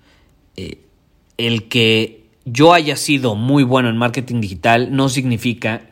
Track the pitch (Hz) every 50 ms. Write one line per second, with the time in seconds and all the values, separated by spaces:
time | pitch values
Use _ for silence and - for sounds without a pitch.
0 | _ _ _ _ _ _ _ _ _ _ _ - 92 82 - - _ _ _ _
1 | _ _ _ _ _ _ _ - 117 117 117 110 104 - - 120 113 110 110 110
2 | 113 - - - _ _ _ _ _ 127 117 120 147 170 175 170 160 147 135 127
3 | - - 147 135 123 120 104 101 113 131 139 147 135 123 131 131 123 117 113 113
4 | 120 123 120 139 120 - 117 120 107 95 95 82 - 117 117 120 123 123 139 135
5 | 135 135 123 131 127 127 120 104 - 123 113 - - 110 113 - - -